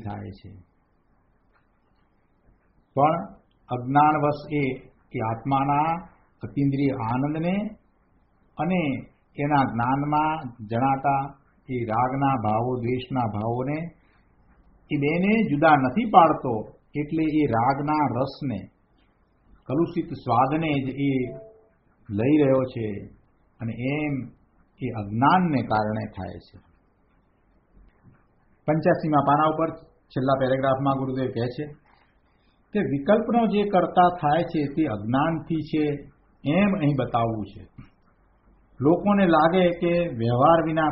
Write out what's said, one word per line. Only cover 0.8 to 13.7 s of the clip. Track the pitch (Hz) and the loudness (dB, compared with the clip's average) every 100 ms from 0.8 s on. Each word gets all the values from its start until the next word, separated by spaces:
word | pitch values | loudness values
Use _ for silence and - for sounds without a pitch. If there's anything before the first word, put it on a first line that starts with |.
| _ _ _ _ _ _ _ _ _ _ _ _ _ _ _ _ _ _ _ _ _ 135 | _ _ _ _ _ _ _ _ _ _ _ _ _ _ _ _ _ _ _ _ _ 0
પણ | 151 170 202 - _ _ - | 2 2 -6 -16 _ _ -10
અજ્ઞાનવશ | 127 123 143 151 151 147 - - | -8 0 4 4 4 0 -2 -6
એ, | 147 135 131 - _ _ | -4 -2 -4 -12 _ _
એ | 127 | -6
આત્માના | 110 113 135 135 139 143 160 170 - _ _ _ | -4 -4 -2 0 0 0 0 -4 -8 _ _ _
અતિન્દ્રિય | 113 143 139 139 143 | -8 -2 0 2 0
આનંદને | 117 113 127 143 156 170 202 214 - _ _ _ _ _ _ _ - | -2 -2 -2 -2 -2 -2 -2 -4 -10 _ _ _ _ _ _ _ -6
અને | 160 185 151 131 - _ _ - | -2 0 0 -4 -8 _ _ -6
એના | 143 143 | 0 2
જ્ઞાનમાં | 120 110 120 139 147 151 156 160 131 113 104 | 2 0 0 0 0 0 0 -2 -8 -14 -6
જણાતા | 117 135 135 143 135 143 - _ _ - | -2 0 0 0 -2 -4 -12 _ _ -8
એ | 127 107 | -6 -2
રાગના | 113 127 135 139 131 | 0 0 0 0 0
ભાવો, | 107 110 120 120 | 0 0 -2 -2
દ્વેષના | 117 127 - 131 113 | -2 -4 -4 -4 -4
ભાવોને | 101 110 120 131 | -4 -4 -4 -4